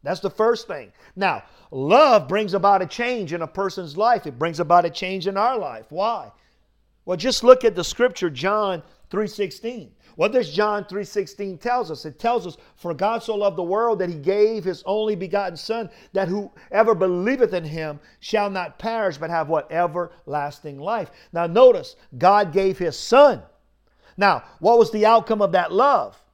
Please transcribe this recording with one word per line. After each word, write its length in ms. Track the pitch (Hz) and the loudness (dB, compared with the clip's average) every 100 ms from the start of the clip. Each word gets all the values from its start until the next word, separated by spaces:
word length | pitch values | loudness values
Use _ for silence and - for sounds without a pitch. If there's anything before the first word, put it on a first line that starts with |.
That's 180 | 139 180 | -6 -6
the 80 | 196 | -6
first 380 | - 220 226 - | -2 0 0 -4
thing. 240 | 156 104 _ _ - | -14 -14 _ _ -4
Now, 280 | 190 123 - _ _ | -4 -4 -10 _ _
love 560 | 135 139 233 302 220 135 | -8 4 6 6 4 2
brings 260 | 196 214 | -4 -2
about 280 | 190 196 196 | 0 2 2
a 60 | 185 | 0
change 460 | - 240 247 175 | -6 -4 -4 -6
in 80 | 170 | -6
a 60 | 160 | -8
person's 500 | - 196 - 170 151 | -6 -6 -6 -10 -2
life. 280 | 226 226 156 | 0 0 -2
It 140 | 123 | -6
brings 200 | 160 160 | -6 -4
about 260 | 160 175 170 | 4 4 4
a 40 | |
change 380 | - 185 190 175 | -4 -6 -4 -4
in 80 | 196 | -2
our 220 | 226 262 | -2 -2
life. 300 | 156 113 113 | -6 -10 -12
Why? 420 | 156 214 220 120 _ _ _ _ _ _ _ - | -6 -4 -4 -10 _ _ _ _ _ _ _ -8
Well, 120 | 180 | -4
just 260 | 226 - | -2 2
look 220 | 233 254 233 | 6 8 6
at 100 | 175 | -2
the 80 | |
scripture, 460 | 170 - 247 247 175 | -8 0 -2 0 -6
John 540 | 131 175 214 202 175 - _ _ | -4 -2 0 -2 -4 -10 _ _
three 180 | 196 214 | -6 -6
sixteen. 640 | - 196 - 226 247 139 _ _ - | -6 -8 -8 -12 -12 -16 _ _ -4
What 140 | 196 | 0
does 200 | 254 175 | 0 -2
John 340 | 151 208 208 196 | -2 -2 -2 -6
three 180 | 190 | -10
sixteen 540 | 196 202 196 - 202 175 | -6 -6 -8 -10 -12 -8
tells 320 | 240 247 175 | -4 -4 -4
us? 140 | 147 156 | -10 -14
It 140 | 135 | -6
tells 260 | 233 240 175 | -2 -2 -4
us, 120 | - _ _ | -16 _ _
"For 180 | 175 | -10
God 300 | 151 196 233 | -4 -2 -2
so 120 | - 214 | -6 -2
loved 220 | 202 170 | -2 -2
the 60 | |
world 360 | 175 202 233 208 | -4 0 0 -2
that 100 | 180 | -4
he 80 | 165 | -4
gave 460 | 143 202 214 220 | -2 2 2 0
his 200 | 185 175 - | -6 -8 -6
only 300 | 208 214 208 | -4 -4 -6
begotten 400 | 180 196 190 170 | -4 -4 -4 -10
Son, 340 | - 226 220 - _ | -8 -8 -8 -16 _
that 140 | 190 185 | -4 -2
whoever 680 | 196 202 _ - 196 226 196 | -4 -8 _ -4 2 2 4
believeth 580 | 190 180 202 262 226 | 0 0 -2 0 0
in 100 | 180 | -2
him 360 | 156 160 156 147 _ _ | -8 -10 -10 -12 _ _
shall 300 | - 214 202 | -4 -2 -2
not 300 | 190 170 - | -4 -8 -8
perish, 380 | 226 226 202 143 | -8 -4 -4 -4
but 120 | 160 | -6
have," 180 | 170 151 | -4 -2
what? 240 | 160 143 | -4 -2
"Everlasting 1080 | 165 175 165 170 - - 147 147 - 151 139 | -4 -2 -4 -8 -12 -10 -8 -8 -12 -18 -12
life." 320 | 160 226 165 _ _ | -8 -6 -8 _ _
Now 160 | 165 170 | -6 0
notice, 480 | 180 254 196 - - _ 127 | 8 8 8 -2 -20 _ 2
God 340 | 175 202 202 | 4 4 2
gave 260 | 165 190 185 | 0 0 0
his 200 | 175 - | -4 -6
Son. 440 | - 247 285 165 - _ _ _ _ _ _ - | 2 6 6 6 -8 _ _ _ _ _ _ 0
Now, 260 | 196 139 - - | 2 2 -4 -2
what 200 | 175 233 | 4 6
was 120 | 220 | 4
the 140 | 214 214 | 4 4
outcome 360 | 226 226 220 | 4 4 0
of 100 | 196 | 2
that 180 | 180 170 | 0 0
love? 500 | 185 277 240 107 _ _ | 2 4 2 -2 _ _